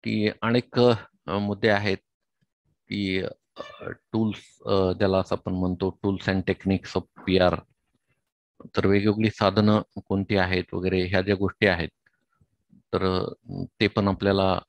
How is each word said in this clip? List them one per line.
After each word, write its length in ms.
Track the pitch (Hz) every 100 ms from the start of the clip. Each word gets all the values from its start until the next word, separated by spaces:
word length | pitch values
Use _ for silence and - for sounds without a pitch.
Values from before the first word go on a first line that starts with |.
की 260 | 113 110 104 -
अनेक, 380 | 110 120 - -
अ, 580 | 123 113 - _ - 98
मुद्दे 300 | 101 101 110
आहेत 300 | 101 101 95 _ _ _ _ _ _ _ _ _
की, 340 | 101 98 95
अ, 680 | - - _ - - - - - _
tools, 500 | 113 110 - - _ -
अ, 260 | 98 92
ज्याला 260 | 92 101 95
असं 180 | 92 -
आपण 160 | -
म्हणतो 460 | 92 90 90 95 - 101
tools 220 | 95 -
and 140 | 95 92
techniques 520 | 95 95 95 - 92
of 240 | - - -
पीआर, 280 | 92 90 82 _ _ _ _ _ _ _ _ _ _ - -
तर 100 | 98
वेगवेगळी 440 | 101 104 104 110
साधनं 500 | - 101 101 104 107 - -
कोणती 400 | - 98 95 101
आहेत 280 | 92 92 90
वगैरे 300 | 92 92 92
ह्या 200 | 90 95
ज्या 120 | 92
गोष्टी 320 | 98 95 - 104
आहेत 220 | 87 80 _ _ _ _ _ _ _ _
तर, 440 | _ _ 90 92 92
अ, 60 | 92 - - 92 87 _
ते 60 | 104
पण 220 | - 98
आपल्याला 440 | 92 98 98 95 92